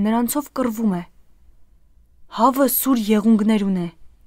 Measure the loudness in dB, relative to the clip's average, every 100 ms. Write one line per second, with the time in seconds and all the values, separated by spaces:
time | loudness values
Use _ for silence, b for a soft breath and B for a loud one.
0 | 0 0 -2 -4 -6 -4 -4 -2 -2 -2
1 | -6 -18 -20 -20 _ -20 -20 _ _ _
2 | _ _ -12 0 0 2 0 0 0 0
3 | 2 2 4 2 2 0 0 -2 -4 -10
4 | -20 _